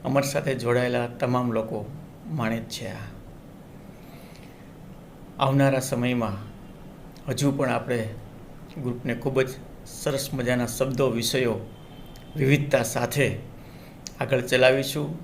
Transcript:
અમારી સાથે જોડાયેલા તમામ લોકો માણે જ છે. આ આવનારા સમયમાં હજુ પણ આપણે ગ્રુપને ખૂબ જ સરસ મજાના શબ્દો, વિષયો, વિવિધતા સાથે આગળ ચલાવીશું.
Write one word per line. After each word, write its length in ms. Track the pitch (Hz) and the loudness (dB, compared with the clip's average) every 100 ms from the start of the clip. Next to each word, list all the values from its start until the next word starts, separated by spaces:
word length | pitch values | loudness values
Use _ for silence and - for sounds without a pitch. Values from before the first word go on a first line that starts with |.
અમારી 240 | 131 139 139 | 4 2 2
સાથે 240 | 143 151 | 0 0
જોડાયેલા 520 | 123 120 120 123 123 120 | 0 2 4 4 2 0
તમામ 460 | - 127 123 120 | -2 2 2 2
લોકો 260 | 110 110 110 101 - - - 208 | 0 0 -4 -6 -10 -14 -14 -6
માણે 280 | 156 113 113 | -2 0 0
જ 80 | 104 | -4
છે. 200 | - 101 | -8 -8
આ 180 | 104 104 - - - - - - - - - - - - - - - - - - - - - - - | -8 -10 -12 -16 -16 -18 -18 -18 -18 -18 -18 -18 -18 -18 -18 -18 -18 -18 -16 -16 -16 -18 -18 -14 2
આવનારા 420 | 135 139 139 135 | 4 8 6 6
સમયમાં 560 | 127 120 123 123 110 98 - - - - - - - - - | 2 0 2 2 0 -2 -8 -14 -16 -16 -16 -16 -16 -12 -4
હજુ 240 | 127 143 | 2 2
પણ 180 | 139 131 | 2 2
આપણે 380 | 117 - 120 110 104 - - - - - - | 0 0 0 -2 -6 -12 -16 -16 -16 -12 -6
ગ્રુપને 320 | 123 120 127 | -4 -2 -4
ખૂબ 260 | 120 135 131 | -2 2 2
જ 100 | 131 - - - - | 2 -2 -14 -14 -14
સરસ 380 | - 151 135 - | -4 0 0 -2
મજાના 320 | 131 123 123 117 | -2 2 2 2
શબ્દો, 400 | - 131 127 131 | 0 0 4 4
વિષયો, 460 | 113 117 131 123 101 - - - - - - - 151 | 4 2 2 2 0 -6 -14 -16 -16 -16 -16 -8 2
વિવિધતા 460 | 135 143 143 131 | 6 6 6 4
સાથે 460 | 117 131 120 147 120 101 - - - - - - - - | 4 0 2 4 2 2 -8 -14 -16 -16 -18 -16 -14 -6
આગળ 200 | 117 127 | 0 2
ચલાવીશું. 680 | 120 127 127 135 139 151 147 165 | 4 8 8 8 2 -2 -2 -4